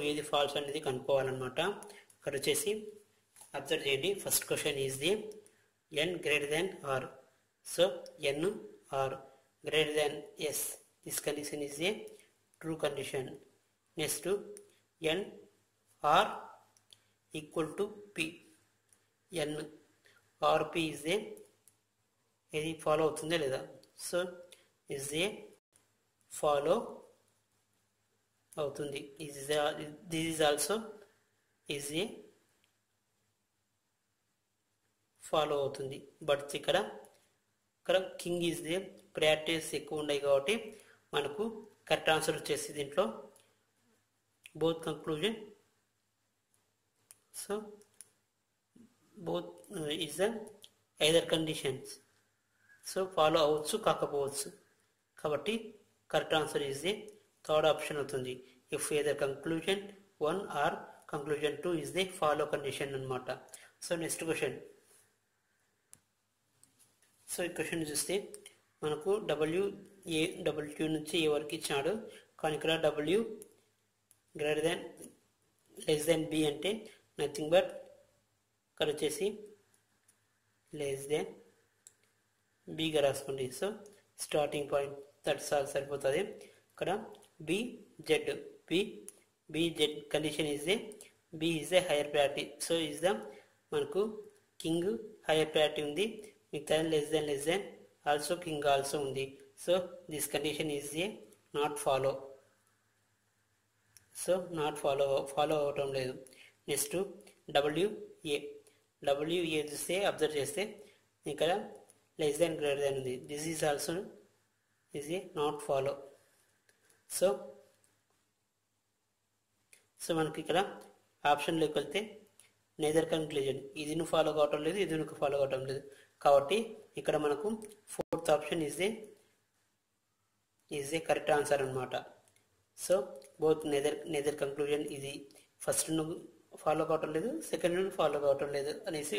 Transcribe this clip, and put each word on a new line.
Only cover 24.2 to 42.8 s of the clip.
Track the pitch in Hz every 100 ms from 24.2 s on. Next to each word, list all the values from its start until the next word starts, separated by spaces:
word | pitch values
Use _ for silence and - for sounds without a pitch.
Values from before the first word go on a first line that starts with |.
| 180 - - - _ _ - 143
is | 135 151
a | 202 - - - _ _ _ _ _ _ _ -
follow | 151 143 151 220 - - - _ _ _ _ _ _ _ _ _ _ _ _ _ _ -
అవుతుంది. | 143 - 143 139 151 - 147
Is | 143 139 151
a, | 147 156 151 147 -
this | 165 165
is | 156 147
also | 147 - 220 220 - - _ _ _ _ _ - 143
is | 143 156
a | 220 - - _ _ _ _ _ _ _ _ _ _ _ _ _ _ _ _ _ _ _ _ _ _ _ _ _ _ _ _ _ -
follow | 160 151 143
అవుతుంది. | 135 - 135 139 - - 151
But | 139 - -
ఇక్కడ, | - 175 214 - - _ _ _ _ _ _ _
ఇక్కడ | - 185 185 -
king | 180 175 170
is | 151 151
the | 180 196 - - -
priorities | 156 156 - 160 - 147
ఎక్కువ | - 156
ఉన్నాయి | 151 143 143
కాబట్టి | 139 135 226 - - - _ _ 147
మనకు | 143 - 226 - - _ -
కరెక్ట్ | 151 160 156
ఆన్సర్ | 165 156
వచ్చేసి | - 143 - 147